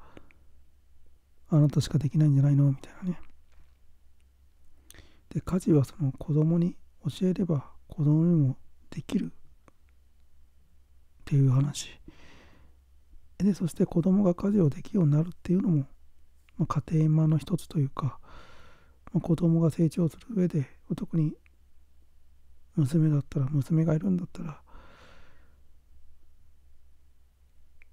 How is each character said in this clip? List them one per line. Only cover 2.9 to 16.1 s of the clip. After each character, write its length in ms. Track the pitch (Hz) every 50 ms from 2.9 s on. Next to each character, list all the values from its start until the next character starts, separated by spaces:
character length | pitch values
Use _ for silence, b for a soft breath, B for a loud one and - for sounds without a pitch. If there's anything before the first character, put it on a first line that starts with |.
い 20 | - - -
な 60 | 180
ね。 100 | 165 - - - - - - - - - - - - _ - - - - - - - - - _ _ _ _ _ _ _ - - - b b b b b b b b b b _
で、 140 | - 165
家 180 | - - 175 185
事 140 | - - 160
は 100 | 147 131
そ 100 | - - -
の 120 | 151 135 -
子 200 | - - - 143
供 240 | 151 156 160 170 170
に 200 | 170 185 - - - - - - - 151
教 180 | - - 196 185
え 60 | 175
れ 120 | - 196
ば 260 | 170 165 135 - - - - - -
子 160 | - - 147
供 220 | 147 151 156 165
に 100 | 175 175
も 220 | 160 143 131 131 - - - - - - -
で 120 | - 170
き 160 | - - - 202
る 140 | - 262
っ 0 | - - - - - - _ - - _ - _ _ - _ _ _ _ - - - - - - _ - - _ - - _ _ _ - - - _ - -
て 120 | - 156
い 120 | 139 135 131
う 40 |
話。 380 | 127 131 143 143 - - - - - - B B B B B B B B B B B B B B B B _ _ - - - - - - - - - -
で、 160 | 170 208 185
そ 140 | - 190 156
し 60 | -
て 120 | - 190
子 160 | - - -
供 220 | 151 190 185 202 202
が 120 | 180 175
家 160 | - - 196
事 80 | 208 214
を 100 | 170 143
で 120 | 135 185
き 100 | - -
る 60 | - 208
よ 60 | 170
う 20 |
に 80 | 147 143
な 100 | 151 160
る 60 | 175
っ 20 | - -
て 120 | - - 175
い 20 |
う 60 | 185
の 80 | 277 208
も、 180 | 165 147 139 - - - - -